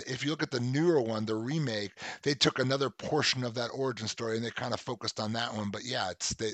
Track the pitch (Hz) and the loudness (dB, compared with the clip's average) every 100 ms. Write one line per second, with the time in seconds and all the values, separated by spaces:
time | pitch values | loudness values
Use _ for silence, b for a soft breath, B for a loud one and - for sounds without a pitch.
0 | - 127 139 156 156 123 123 139 175 156 | -6 -4 -2 0 0 0 0 4 6 6
1 | 113 110 110 110 120 160 135 107 101 - | 4 0 0 0 0 0 0 -2 -4 -8
2 | B B 143 143 156 - 127 139 135 - | B B 0 4 4 4 2 2 0 -2
3 | - 151 - 131 123 117 117 131 131 110 | 0 2 2 2 -2 -2 -4 -2 -2 -2
4 | 110 - 117 113 117 - 123 107 - 120 | -4 -4 -2 -2 -2 -4 -2 -2 -4 -6
5 | 120 - 110 117 120 107 101 101 123 123 | -6 -4 -2 -2 -2 -2 -4 -4 -4 -2
6 | 95 90 - - 110 | -2 -4 -4 -2 -4